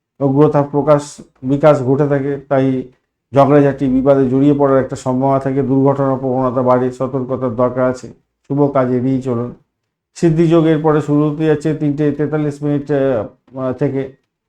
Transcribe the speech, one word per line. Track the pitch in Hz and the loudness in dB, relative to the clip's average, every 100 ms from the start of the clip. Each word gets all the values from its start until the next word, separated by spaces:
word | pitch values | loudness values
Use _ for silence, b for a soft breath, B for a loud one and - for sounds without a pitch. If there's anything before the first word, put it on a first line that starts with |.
| _ - | _ -4
উগ্রতা | 135 135 156 151 | -2 2 2 2
প্রকাশ, | 143 143 139 143 143 - - _ | 0 -2 2 2 0 -18 -20 _
বিকাশ | 131 139 156 139 | -4 2 4 4
ঘটে | 127 139 143 | 2 0 0
থাকে, | 139 139 139 - | -2 -4 -8 -2
তাই | 135 135 131 127 _ _ _ _ 131 | 0 0 -2 -6 _ _ _ _ 2
ঝগড়াঝাটি, | 139 147 143 135 139 | 4 4 4 0 0
বিবাদে | 131 135 139 131 | 0 2 2 2
জড়িয়ে | 131 143 | 2 2
পড়ার | 143 139 135 | 2 2 2
একটা | 127 127 | 0 -6
সম্ভাবনা | 131 127 135 135 | -4 -2 0 0
থাকে। | 135 135 | -2 -4
দুর্ঘটনার | 127 135 135 135 135 131 | 0 2 2 0 -2 -2
প্রবণতা | 135 123 131 120 | -4 -2 -2 -2
বাড়ে, | 123 127 127 | 2 2 0
সতর্কতার | 127 131 135 123 127 127 110 | -4 -6 -6 -6 -6 -6 -2
দরকার | 123 123 | -2 0
আছে। | 127 127 120 - _ _ - | -2 -4 -12 -20 _ _ -6
শুভ | 139 143 | -2 0
কাজ | 139 127 | 0 0
এড়িয়ে | 127 131 131 | 0 0 -2
চলুন। | 127 117 120 - _ _ _ _ _ - | -4 -6 -6 -12 _ _ _ _ _ -2
সিদ্ধিযোগ | 170 156 165 165 160 | 0 2 4 4 4
এরপরে | 156 156 147 | 2 2 0
শুরু | 143 147 151 | 0 0 0
হতে | 147 160 | 0 -2
যাচ্ছে | 147 160 156 | 0 -2 -2
তিনটে | 151 143 151 | -2 0 -2
তেতাল্লিশ | 147 147 151 151 143 | -2 -4 -2 -4 -4
মিনিট, | 147 147 143 | -4 -4 -2
আহ, | 143 135 120 92 _ _ 131 131 | -2 0 -2 -6 _ _ -8 -8
থেকে, | 127 143 135 135 139 _ _ | -4 -4 -4 -8 -14 _ _